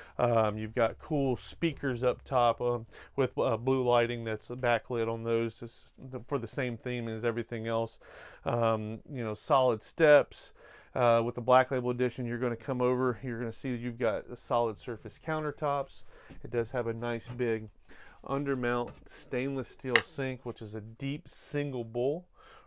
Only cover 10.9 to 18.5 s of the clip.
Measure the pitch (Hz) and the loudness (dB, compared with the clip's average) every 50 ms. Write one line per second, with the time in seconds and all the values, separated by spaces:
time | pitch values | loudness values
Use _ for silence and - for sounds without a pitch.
10.9 | - - 123 120 117 117 117 120 120 - 117 117 127 127 127 127 139 127 123 123 | -2 2 4 6 6 6 4 2 -2 -2 2 6 6 6 6 4 2 -2 0 0
11.9 | 123 120 127 123 - - 127 117 120 117 123 123 120 117 - - 135 123 127 123 | 0 0 0 -2 -2 -2 -6 -4 -4 -2 -2 -2 -2 -2 -4 -4 -2 2 2 2
12.9 | 127 123 127 127 120 - - 131 120 113 123 117 110 - - 139 127 120 120 123 | 2 2 2 0 0 -2 -4 -8 -6 -6 -6 -6 -8 -6 -6 -6 -4 -4 -4 -6
13.9 | 120 117 123 113 104 92 - - - - - - 139 120 120 117 110 101 - - | -4 -2 0 0 0 0 -4 -8 -12 -12 -6 -2 0 2 2 0 -2 -4 -8 -10
14.9 | 120 107 - 110 - - - - 160 156 156 151 143 - - 147 143 143 139 - | -10 -8 -10 -14 -16 -12 -6 -4 -4 -4 -4 -4 -6 -4 -2 -2 -2 -2 -4 -6
15.9 | - - - - - - - - - - - 110 113 120 117 113 - 127 120 113 | -10 -16 -16 -16 -18 -18 -18 -18 -16 -14 -10 -4 -2 -2 -2 0 -2 -2 -2 -2
16.9 | 113 113 117 120 120 117 - - 123 120 123 120 113 110 110 107 - - - - | -2 -4 -2 -4 -4 -4 -6 -8 -4 -2 0 0 0 0 -2 -6 -16 -20 -20 -20
17.9 | - - - - - - - - 135 139 147 139 | -20 -20 -20 -20 -20 -14 -8 -4 -2 -2 0 0